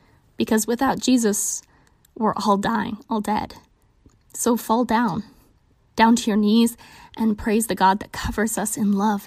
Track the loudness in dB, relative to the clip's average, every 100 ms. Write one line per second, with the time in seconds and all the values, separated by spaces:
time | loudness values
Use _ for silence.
0 | _ _ _ -6 0 0 0 -2 0 0
1 | 2 2 2 0 -4 -8 -12 _ _ _
2 | _ -4 -4 0 0 2 0 -2 -4 -8
3 | -6 -6 -2 -4 -4 -12 _ _ _ _
4 | _ _ _ -4 -2 0 0 0 0 0
5 | 0 -2 -8 -14 _ _ _ _ _ 2
6 | 4 4 2 0 4 4 2 0 -18 -20
7 | -16 -4 -2 -2 0 0 0 2 2 2
8 | -4 -8 -6 -2 -2 -2 -4 -2 0 2
9 | 0 -2